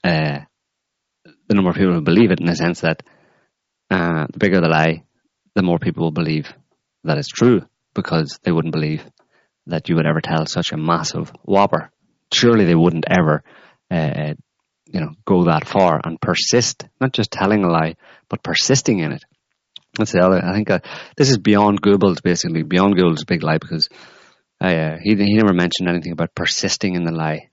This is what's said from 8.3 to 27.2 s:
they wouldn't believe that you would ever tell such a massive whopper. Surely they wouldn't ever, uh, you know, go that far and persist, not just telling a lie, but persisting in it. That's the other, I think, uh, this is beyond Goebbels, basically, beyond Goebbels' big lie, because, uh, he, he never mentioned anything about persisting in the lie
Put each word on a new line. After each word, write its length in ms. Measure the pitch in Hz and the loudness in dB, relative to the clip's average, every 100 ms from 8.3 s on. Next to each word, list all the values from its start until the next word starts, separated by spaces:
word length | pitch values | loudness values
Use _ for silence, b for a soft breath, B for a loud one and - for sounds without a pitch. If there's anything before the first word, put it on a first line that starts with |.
| - | -6
they 100 | - | -2
wouldn't 200 | 82 80 | -2 -2
believe 320 | 78 76 78 - _ _ _ _ _ - | -4 -4 -6 -10 _ _ _ _ _ -8
that 220 | 85 - | -8 -2
you 80 | 82 | 0
would 100 | 76 | 0
ever 140 | 78 | -2
tell 260 | - 80 78 | -2 -4 -2
such 260 | - 85 | -4 -6
a 40 | 78 | -6
massive 540 | 78 82 80 85 80 - | -2 -2 -4 -8 -10 -14
whopper. 480 | - 98 101 87 - _ _ _ _ | 0 2 2 0 -4 _ _ _ _
Surely 320 | - 120 113 | 2 4 4
they 100 | 90 | 4
wouldn't 300 | 82 85 82 - | 6 4 2 0
ever, 320 | - 78 76 b b b b _ | 2 2 0 b b b b _
uh, 440 | 87 76 - 76 76 _ _ _ _ _ | -2 -2 -4 -6 -8 _ _ _ _ _
you 140 | - | -8
know, 100 | 78 78 | -8 -10
go 200 | - 92 | 0 2
that 220 | 87 78 - | 4 2 0
far 340 | 101 90 78 | 2 4 2
and 160 | - 80 | -4 -6
persist, 680 | - 87 - 117 123 - - _ | -4 -2 0 0 0 -6 -18 _
not 120 | 131 | -4
just 200 | - 104 | -2 -4
telling 320 | - 98 107 | -2 0 2
a 40 | 92 | 2
lie, 280 | 82 80 82 b b b | 0 -2 -6 b b b
but 140 | - | -10
persisting 580 | - 82 - 131 - 101 | -6 -4 0 0 2 -2
in 120 | 78 | -2
it. 120 | - _ _ _ _ _ - _ - | -8 _ _ _ _ _ -20 _ -4
That's 140 | 104 | -2
the 80 | 90 | 2
other, 200 | 92 92 | 4 2
I 80 | 87 | 0
think, 160 | 98 104 | -4 -2
uh, 80 | 92 B B B - | -2 B B B 0
this 140 | 135 | 2
is 80 | 120 | 2
beyond 440 | 98 101 104 101 | 4 4 4 2
Goebbels, 400 | 101 101 98 85 | 2 4 2 0
basically, 400 | 92 87 87 82 | -2 -2 -2 -4
beyond 340 | 78 90 98 90 | -2 2 2 4
Goebbels' 300 | 90 78 78 | 2 0 -4
big 160 | 87 | -4
lie, 160 | 80 78 | -2 -4
because, 300 | - 80 - B B B B B B _ | -4 -6 -6 B B B B B B _
uh, 360 | 92 82 80 80 | -2 0 -2 -4
he, 140 | 104 104 | -2 2
he 180 | 101 | 2
never 180 | 107 107 | 4 4
mentioned 360 | 87 87 - 90 | 2 0 -2 -2
anything 240 | 87 82 | -2 -4
about 220 | 82 85 | -6 -6
persisting 600 | - 85 - 98 - 98 | -4 -4 -4 -4 -4 -4
in 80 | 90 | -2
the 100 | 85 | -4
lie 360 | 82 | -2